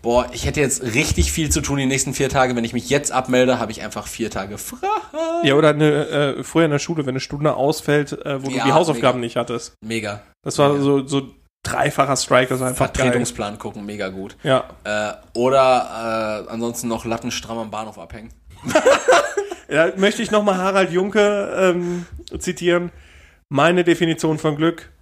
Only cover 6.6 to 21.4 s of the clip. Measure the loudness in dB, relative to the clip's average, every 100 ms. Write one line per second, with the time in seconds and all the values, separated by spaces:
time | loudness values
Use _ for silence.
6.6 | 2 2 -2 -4 -4 -4 -6 -2 -2 0
7.6 | 0 -2 0 0 0 -6 -6 -6 -4 -2
8.6 | 2 4 4 2 2 0 -2 -4 -4 -6
9.6 | -8 _ -8 -6 -4 -8 -14 _ -8 2
10.6 | 2 4 2 2 2 -4 -4 -16 _ _
11.6 | -6 -2 -2 0 0 0 2 2 2 0
12.6 | -2 -2 -2 0 2 2 -2 -4 -8 -8
13.6 | -12 -10 -12 -6 -6 -6 -12 -8 0 0
14.6 | 0 -12 -4 -2 -4 -6 -10 0 4 6
15.6 | 6 4 2 -6 -4 -2 -2 -6 -6 -6
16.6 | -6 -4 -4 -4 -4 -4 -4 -8 -8 -10
17.6 | -8 -8 -10 -12 -16 -16 -18 -20 -20 -14
18.6 | 0 2 4 4 6 4 4 -6 -8 -10
19.6 | -2 2 2 4 2 2 0 2 2 2
20.6 | 0 2 2 2 0 2 2 2